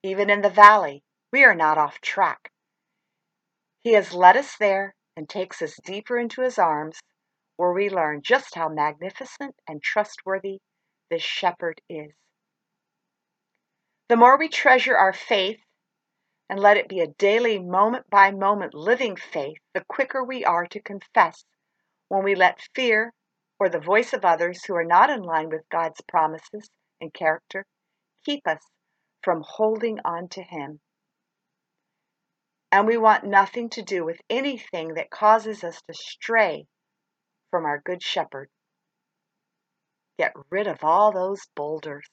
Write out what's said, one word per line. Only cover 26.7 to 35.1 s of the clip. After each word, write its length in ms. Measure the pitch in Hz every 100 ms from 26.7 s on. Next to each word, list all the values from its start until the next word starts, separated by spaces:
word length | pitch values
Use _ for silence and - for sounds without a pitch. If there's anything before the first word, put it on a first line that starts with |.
| _ _ _
and 100 | 160
character 540 | - 160 160 _ 196 202 _ _ _ _ _
keep 240 | - 285 175
us 140 | 156 _ _ _ _ _ _
from 180 | - 170
holding 560 | 147 - 214 220 233 214 -
on 240 | 170 175
to 140 | -
Him. 360 | 180 165 139 151 _ _ _ _ _ _ _ _ _ _ _ _ _ _ _ _ _ _ _
And 140 | 196 214
we 120 | 233
want 260 | 220 202
nothing 460 | 202 196 196 247 233
to 100 | 233
do 240 | 202 190 165
with 160 | 170 _
anything 640 | 233 277 240 - 170 160
that 160 | 160
causes 540 | -